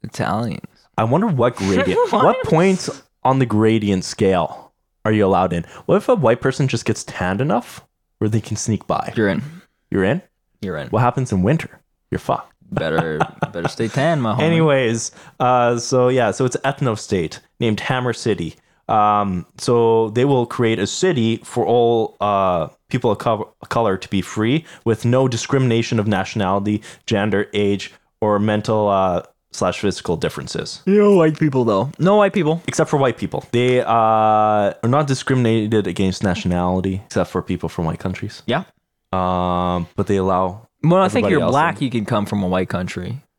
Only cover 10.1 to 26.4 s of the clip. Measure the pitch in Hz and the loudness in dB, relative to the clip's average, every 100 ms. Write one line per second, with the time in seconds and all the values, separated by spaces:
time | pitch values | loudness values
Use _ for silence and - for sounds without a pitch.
10.1 | 156 - _ _ _ 98 80 131 110 123 | 0 -6 _ _ _ -10 -8 -4 0 0
11.1 | 123 127 98 92 160 - - _ _ _ | 0 -2 0 2 0 -2 -16 _ _ _
12.1 | - - - - _ _ - 80 80 82 | -10 -4 -6 -6 _ _ -6 -2 -2 -2
13.1 | 78 - - - 87 82 - 113 135 135 | -2 -4 -4 -10 -6 -8 -4 -4 -2 -2
14.1 | 160 117 107 156 165 160 135 123 117 - | 0 -2 0 0 2 2 2 2 -2 -6
15.1 | - - _ 127 127 120 120 117 127 123 | -14 -20 _ 2 4 2 0 0 2 4
16.1 | 127 113 95 131 - 135 135 135 107 - | 4 2 2 -2 0 -4 -2 -2 -2 -2
17.1 | 98 80 - _ _ 117 107 - 131 123 | -2 -2 -8 _ _ -2 -2 -2 -2 -2
18.1 | 117 - 98 85 - _ _ - 110 104 | -4 -2 -2 -4 -10 _ _ -2 2 2
19.1 | 104 101 92 85 - - 120 117 113 113 | 2 0 -4 -6 -8 0 2 4 4 2
20.1 | 110 135 135 117 - 117 110 98 - 185 | 0 2 2 0 0 0 0 -2 0 0
21.1 | 151 113 113 - - 113 120 117 117 110 | 2 0 -2 -4 -4 2 4 4 2 -2
22.1 | - 101 101 95 87 76 _ _ 127 120 | -4 -2 0 0 0 -4 _ _ -2 -2
23.1 | 101 - 107 104 _ - - 113 92 - | 0 0 -2 -4 _ -6 -2 0 -2 -4
24.1 | 101 90 - 110 147 - - - 110 117 | -6 -4 -4 0 -2 -4 -8 -4 -2 0
25.1 | 127 131 117 - 139 131 117 113 117 107 | 2 0 -2 -2 0 2 0 0 -2 0
26.1 | 101 95 - | -2 -2 -2